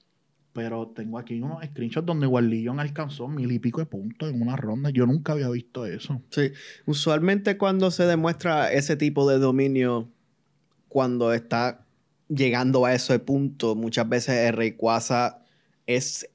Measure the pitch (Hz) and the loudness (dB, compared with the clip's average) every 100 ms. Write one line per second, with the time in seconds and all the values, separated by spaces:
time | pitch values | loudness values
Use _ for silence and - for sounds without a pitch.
0 | _ _ _ _ _ 117 113 113 113 - | _ _ _ _ _ -10 -6 -6 -8 -10
1 | 110 117 120 117 135 165 160 - 117 156 | -10 -10 -8 -8 -6 -8 -12 -8 -6 -4
2 | 170 160 135 123 117 113 120 139 147 147 | -2 0 2 4 2 2 -2 -4 -6 -6
3 | 147 143 127 147 123 120 120 139 160 98 | -8 -8 -8 -6 -2 -2 -2 -2 -6 -8
4 | 104 - 156 123 117 135 107 117 143 127 | -10 -8 -6 -2 -2 -4 -4 -4 0 2
5 | 123 156 147 151 127 120 - 127 107 110 | 4 2 0 -2 -2 -4 -8 -10 -8 -8
6 | - 127 - 147 135 143 - - - 147 | -8 -8 -4 0 0 -2 -16 -10 -6 -2
7 | 165 151 180 202 202 202 196 190 185 180 | 0 2 2 2 0 0 2 4 2 4
8 | 175 165 165 165 175 151 123 139 143 147 | 4 4 2 0 0 2 2 2 0 0
9 | 151 143 139 135 131 131 139 131 123 120 | 0 2 4 4 4 4 2 2 2 0
10 | 117 _ _ _ _ _ _ _ _ 135 | -4 _ _ _ _ _ _ _ _ 0
11 | 127 123 117 117 117 117 120 - _ _ | 0 2 2 0 0 -2 -2 -4 _ _
12 | _ _ - 139 131 123 127 131 123 127 | _ _ -6 0 2 2 2 4 4 2
13 | - 123 - 139 139 143 113 110 113 123 | 2 0 2 0 0 -2 -2 0 -2 -2
14 | 113 123 135 120 120 113 113 - 113 113 | 0 0 0 2 2 2 -2 0 0 0
15 | 113 123 120 - _ _ _ _ - 127 | 0 0 0 -4 _ _ _ _ -2 -2
16 | 131 - - | -2 -8 -12